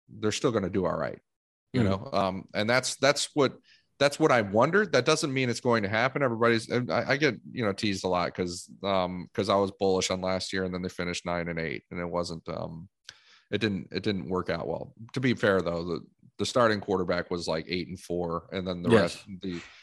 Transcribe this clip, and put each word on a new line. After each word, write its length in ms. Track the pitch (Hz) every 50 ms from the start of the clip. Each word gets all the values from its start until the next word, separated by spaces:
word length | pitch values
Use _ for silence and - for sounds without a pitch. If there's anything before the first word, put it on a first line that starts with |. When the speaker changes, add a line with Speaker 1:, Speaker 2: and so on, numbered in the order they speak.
| _ -
Speaker 1:
they're 240 | 120 110 107 107
still 200 | 104 - - 135
gonna 180 | 113 104 98 92
do 160 | 98 98 90
all 100 | 73 -
right, 220 | 78 71 55 - - _ _ _ _ _ _ _ _ _ _
you 100 | - 127
Speaker 2:
Mm-hmm. 220 | 110 95 98 98 -
Speaker 1:
know? 40 | -
Um, 320 | - 98 98 92 95 95 - - -
and 160 | 101 107 110
that's, 260 | 123 127 123 - -
that's 340 | - 131 143 143 - - - -
what, 200 | 147 135 123 - - _ _ _ _ _ _ _ -
that's 200 | 139 143 - -
what 140 | 156 147
I 80 | 131 120
wondered. 500 | 101 98 98 110 127 160 180 202 214 165
That 120 | 143 127 123
doesn't 280 | 156 156 151 165 143
mean 160 | 131 135 131 120
it's 120 | 113 -
going 220 | - 123 117 113 101
to 40 | 107
happen. 340 | 110 110 123 131 131 147
Everybody's, 460 | 139 120 113 110 117 117 117 113 113 -
and 240 | 98 123 123 78
I, 180 | 82 120 - -
I 60 | 135
get, 200 | 139 156 139 104 82 - -
you 140 | - 127 113
know, 80 | 101
teased 320 | 92 - 110 104 95 92 -
a 40 | 92
lot 240 | 90 90 85 67 -
'cause, 340 | - 90 87 87 - - - - -
um, 460 | 92 101 98 95 90 90 92 90 - -
'cause 160 | - - 98 104
I 60 | 98
was 140 | 98 101 95
bullish 380 | - - 98 98 92 92 - -
on 100 | 95 92
last 320 | 92 92 95 90 - -
year 120 | 98 95 95
and 100 | 92 92
then 80 | 90
they 60 | 90 90
finished 380 | - - 87 87 87 - -
nine 220 | 87 87 87 85 87
and 100 | 82 82
eight 260 | 82 76 62 - - -
and 100 | 90 87
it 80 | 87 85
wasn't, 400 | 85 87 87 90 85 82 - 85
um, 400 | 82 82 82 82 82 82 87 - _ _ _ - - _ _ _ - _ _ -
it 100 | 107 101
didn't, 280 | 110 107 98 82 - -
it 100 | - 87
didn't 260 | 101 110 101 92 64 80
work 220 | 92 90 85 -
out 160 | 85 82 55
well. 280 | 71 80 - - - - - 113 -
To 80 | - 131
be 140 | 131 127 113
fair 260 | - - 104 95 92
though, 240 | 85 85 85 85 87
the, 160 | 87 82 - - - _ _ _ - _ -
the 80 | 101
starting 340 | - - 127 120 110 107 101
quarterback 500 | - - 95 92 90 87 90 87 87 -
was, 160 | 92 87 82
like, 200 | 90 80 82 - -
eight 180 | 87 90 82 -
and 120 | 92 95
four, 480 | - - 87 87 87 82 85 85 - -
and 160 | 90 98 90
then 160 | 92 90 87
the 80 | 85 85
Speaker 2:
Yes. 120 | 113 107
Speaker 1:
rest, 240 | 92 85 - - - 104 98 87
the, 200 | 98 95 87 85 - - - -